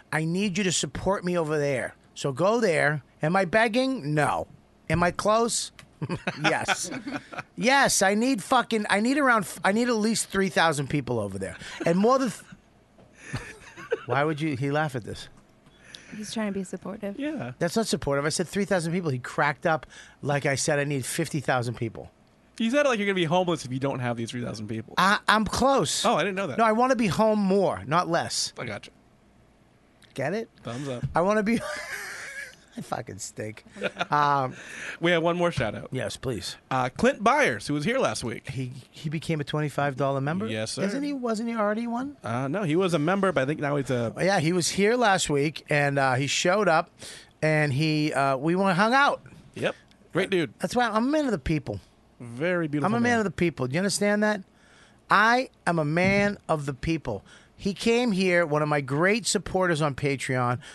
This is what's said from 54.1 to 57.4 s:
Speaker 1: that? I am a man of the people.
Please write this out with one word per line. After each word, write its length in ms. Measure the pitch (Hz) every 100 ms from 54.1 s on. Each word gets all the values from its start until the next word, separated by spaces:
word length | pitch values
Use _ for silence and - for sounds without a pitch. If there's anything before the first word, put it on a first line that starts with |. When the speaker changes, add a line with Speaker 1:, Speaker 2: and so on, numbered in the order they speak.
| 208
Speaker 1:
that? 180 | 214 208 - _ _ - - _ -
I 400 | 185 220 247 262 - -
am 120 | 170
a 60 | 147
man 520 | 160 185 202 202 202 -
of 180 | 160 143
the 80 |
people. 520 | 135 160 165 131 101 - -